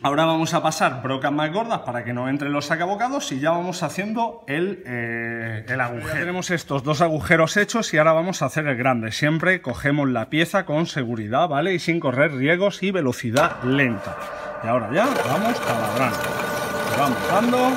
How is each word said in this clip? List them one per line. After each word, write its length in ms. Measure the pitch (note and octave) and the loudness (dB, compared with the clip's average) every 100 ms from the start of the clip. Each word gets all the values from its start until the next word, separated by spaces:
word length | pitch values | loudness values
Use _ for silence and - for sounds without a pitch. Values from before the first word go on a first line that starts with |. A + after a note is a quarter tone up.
Ahora 220 | C#3+ C#3+ E3 | 2 2 2
vamos 260 | D#3+ E3 | 2 2
a 100 | E3 | 2
pasar 380 | D#3 - F3+ B2+ | 0 2 0 0
brocas 320 | B2+ C3+ C#3+ | -4 -2 0
más 180 | D3 D#3 | 0 0
gordas 280 | F#3 A#3 G3 | -2 -2 -4
para 260 | - A#2+ | -2 -6
que 80 | A#2 | -4
no 160 | A#2+ B2+ | -4 -2
entren 240 | C#3 C#3+ | -2 -2
los 140 | C#3+ C#3+ | -2 0
sacabocados 640 | E3 F3 G3+ B3 C#4 - | -2 0 -2 -2 -2 -4
y 80 | C3+ | -2
ya 120 | D3+ | 0
vamos 300 | F3 F3+ F3 | 0 -2 -4
haciendo 640 | D3+ - G#3 A3 A3+ - - | -4 -4 -4 -2 -2 -4 -4
el, 360 | D3 F#3 - | -2 -2 -4
eh, 800 | B2 A#2+ A#2 A#2 A#2 A#2 A2+ A2 - | -8 -6 -4 -4 -4 -6 -6 -8 -4
el 140 | C3 | -2
agujero. 280 | A#2+ A#2+ G#2+ | -2 -4 -6
Ya 120 | D3+ | -4
tenemos 300 | F3 F3+ F3 | -2 -4 -2
estos 320 | E3+ - C#3 | -4 -2 -2
dos 180 | B2+ C#3 | 0 2
agujeros 560 | E3+ D#3 - E3 D#3+ G#3 | 2 2 4 4 6 2
hechos 380 | G3+ A#3 G3+ | 0 0 2
y 20 | D#3 | 4
ahora 160 | D#3+ | 6
vamos 300 | D#3+ F3 F3+ | 4 0 -2
a 20 | |
hacer 220 | C#3 - D3 | -2 -2 -2
el 100 | A#2+ | 2
grande. 360 | C3 B2 A2 | 2 2 -2
Siempre 500 | - D3+ D#3+ E3+ F3+ | 0 2 2 2 2
cogemos 440 | - - C#3+ D3 C3+ | -2 -2 0 2 2
la 180 | A#2+ A2+ | 0 0
pieza 380 | D3+ E3+ G3 F3+ | 0 2 0 0
con 180 | D3+ | 0
seguridad, 640 | E3+ D3+ A#2 A2+ G#2 B2+ E3+ | 0 -2 -4 -4 0 2 2
¿vale? 240 | C#3+ F3+ | 2 0
Y 60 | F3+ | 0
sin 220 | - E3 | 0 0
correr 340 | D3+ B2 D3+ | 0 2 2
riesgos 480 | C3+ C#3 F3 G3 - | 2 2 4 2 0
y 80 | F#3 | -2
velocidad 720 | F#3+ C3+ - A#2+ B2 E3 - | 0 0 -2 0 2 2 0
lenta. 520 | B2 C#3 C3 G2+ F2+ - - - - - | 0 2 2 0 -6 -10 -10 -10 -10 -6
Y 40 | A2 | 0
ahora 240 | B2 G#2 | 0 2
ya 140 | D3+ B3+ | 2 2
vamos 520 | B3+ B2 B2 A3+ B3 | 0 0 0 0 0
taladrando. 600 | - A#2 A2+ A#2 B2+ - - - - - - - - | -2 -2 -2 0 0 -2 -4 -4 -4 -4 -4 -4 -2
Le 60 | - | 0
vamos 200 | C#3 G#2+ A#2 | 0 0 0
dando 400 | F3+ A#3+ B3 B3+ | 2 4 4 2